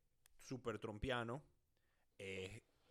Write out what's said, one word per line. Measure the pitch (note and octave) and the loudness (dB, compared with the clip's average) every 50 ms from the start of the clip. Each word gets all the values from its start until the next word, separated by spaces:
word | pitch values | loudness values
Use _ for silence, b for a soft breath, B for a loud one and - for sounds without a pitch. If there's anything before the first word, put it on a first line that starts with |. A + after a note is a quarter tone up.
| - _ _ _ - - - | -18 _ _ _ -20 -20 -18
súper | - - - C3+ B2 - A#2 G#2+ G#2 | -14 -4 -2 -2 0 0 0 0 0
trumpiano, | - A2+ G#2 G#2+ - C3+ B2+ A#2+ A#2 A2+ A#2+ D3+ - - - - _ _ _ _ _ _ _ _ _ - _ | 0 -2 -2 0 2 4 4 4 4 2 0 -2 -4 -8 -20 -20 _ _ _ _ _ _ _ _ _ -20 _
es | - G2+ F#2+ F#2+ F#2+ F#2 F#2+ G#2 A#2 - - - - - - | -6 -4 -2 0 0 -2 -2 -4 -8 -10 -14 -20 -20 -20 -20